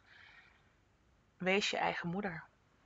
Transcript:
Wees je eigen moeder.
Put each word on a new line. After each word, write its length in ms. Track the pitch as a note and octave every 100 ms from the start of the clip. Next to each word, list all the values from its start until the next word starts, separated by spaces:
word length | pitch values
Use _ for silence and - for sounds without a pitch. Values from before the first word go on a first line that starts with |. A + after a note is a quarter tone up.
| - - - - - - _ _ _ _ _ _ _ -
Wees 320 | F3+ G3 -
je 80 | -
eigen 320 | E3+ E3+ E3+
moeder. 340 | F#3 G3+ D#3+ - _ _ _